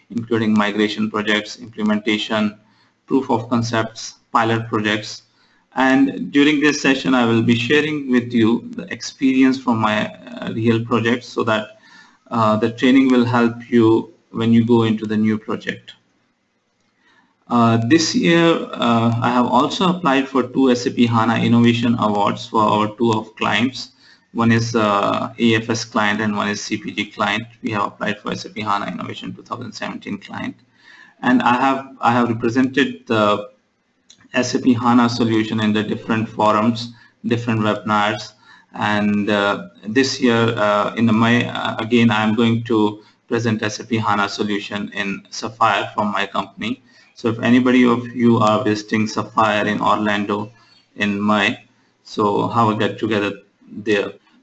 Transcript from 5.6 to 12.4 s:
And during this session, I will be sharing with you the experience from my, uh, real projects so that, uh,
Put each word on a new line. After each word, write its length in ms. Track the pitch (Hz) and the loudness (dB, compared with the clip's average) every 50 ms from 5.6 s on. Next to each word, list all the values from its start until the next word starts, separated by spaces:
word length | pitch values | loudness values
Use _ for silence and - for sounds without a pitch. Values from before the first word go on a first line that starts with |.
| _ _ - | _ _ -2
And 560 | 127 131 131 131 139 139 139 - - - - | 0 2 2 4 4 2 2 0 -4 -8 0
during 280 | - 143 143 151 151 143 | 2 4 4 4 4 2
this 220 | 147 151 139 - | 2 2 0 2
session, 320 | - 139 135 135 - 131 131 | 0 0 0 0 0 0 2
I 120 | 127 120 | 2 2
will 180 | 113 113 113 113 | 2 2 2 2
be 120 | 117 117 | 2 2
sharing 540 | 117 117 - 151 151 151 156 151 147 139 131 | 0 0 0 0 0 0 0 -4 -4 -2 0
with 240 | 123 123 113 120 123 | 0 0 0 0 0
you 340 | 117 110 110 117 - - - | 2 2 2 2 0 -4 -8
the 200 | - - 104 92 | -12 -12 -10 -10
experience 720 | 107 113 - - - - 139 131 131 131 135 131 131 135 | -12 -12 -12 -14 -6 -2 0 2 4 4 4 4 2 0
from 160 | - 131 117 | -2 -2 0
my, 300 | 110 110 107 107 101 92 | 0 0 0 0 0 -2
uh, 440 | 90 - - - - - - - - | -4 -8 -14 -18 -18 -14 -12 -10 -8
real 320 | 120 117 110 117 113 113 117 | -6 0 0 2 2 0 0
projects 440 | 117 123 110 110 117 120 120 - | 0 0 0 2 0 0 -2 -4
so 160 | - - - 123 | -6 -6 -4 0
that, 340 | 117 110 107 107 - - - _ - - - - _ _ _ _ - | 0 0 -2 -2 -6 -14 -20 _ -20 -20 -20 -20 _ _ _ _ -6
uh, 260 | 120 117 | -2 0